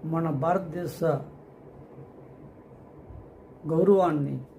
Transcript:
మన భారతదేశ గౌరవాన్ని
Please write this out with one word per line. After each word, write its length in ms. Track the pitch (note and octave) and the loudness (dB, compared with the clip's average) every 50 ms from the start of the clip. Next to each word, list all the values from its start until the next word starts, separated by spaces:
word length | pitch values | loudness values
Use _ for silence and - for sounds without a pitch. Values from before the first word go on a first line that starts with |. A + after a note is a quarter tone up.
| E3 | -4
మన 240 | D#3+ D#3+ E3 E3 D#3+ | -2 -2 0 0 0
భారతదేశ 720 | D3 C3+ D3+ E3 F3+ F#3+ F#3 D#3+ D#3 F3+ F3 D#3+ - - E3 D#3+ C#3 C#3 - - - - - - - - - - - - - - - - - - - - - - - - - - - - - - - - - - - - - - - - - - - - - - - - - | 0 0 2 2 2 0 -2 -4 -8 -6 -6 -6 -4 0 0 0 0 0 -4 -10 -16 -20 -20 -20 -20 -20 -20 -20 -20 -20 -20 -20 -18 -20 -20 -20 -20 -20 -20 -20 -20 -20 -20 -20 -20 -20 -20 -20 -20 -20 -20 -20 -20 -20 -20 -18 -18 -18 -18 -20 -20 -20 -20 -20 -20 -10 -4
గౌరవాన్ని 720 | D3+ D#3+ E3 F#3 F#3+ G3+ F#3+ F3+ E3+ D#3 D3 C#3+ C#3 C#3 C3 C3 - - | 0 2 4 6 6 6 6 6 4 2 0 0 -2 -4 -6 -8 -12 -18